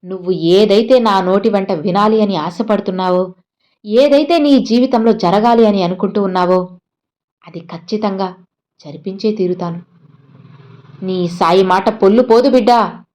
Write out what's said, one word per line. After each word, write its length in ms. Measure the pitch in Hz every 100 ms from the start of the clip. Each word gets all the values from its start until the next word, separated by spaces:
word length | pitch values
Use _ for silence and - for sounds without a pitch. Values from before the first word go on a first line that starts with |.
నువ్వు 260 | 180 185 180
ఏదైతే 640 | 180 165 185 208 196 226 254
నా 220 | 226 196
నోటి 280 | 180 196 214
వెంట 220 | 208 196
వినాలి 500 | 180 156 180 214 220
అని 140 | 208 185
ఆశపడుతున్నావో, 960 | 156 175 226 202 196 185 185 180 185 185 _ _ _ _
ఏదైతే 540 | 208 214 285 277 294 339
నీ 200 | 294 277
జీవితంలో 540 | - 233 254 247 226
జరగాలి 540 | 220 180 190 226 233 220
అని 160 | 202
అనుకుంటూ 400 | 175 180 196 208
ఉన్నావో, 560 | 196 185 180 185 180 180 _ _ _ _ _ _ -
అది 140 | 170
ఖచ్చితంగా 760 | - 170 - 214 214 190 190 180 180 _ _ _
జరిపించే 520 | - 156 170 190 214 214
తీరుతాను. 460 | 180 180 175 170 - _ _ _ _ _ - - - - - -
నీ 240 | 190 185 180
సాయి 340 | 175 165 185
మాట 400 | 190 185 196 214
పొల్లు 200 | 190 220
పోదు 280 | 254 226 277
బిడ్డా 540 | 254 220 240 196 - -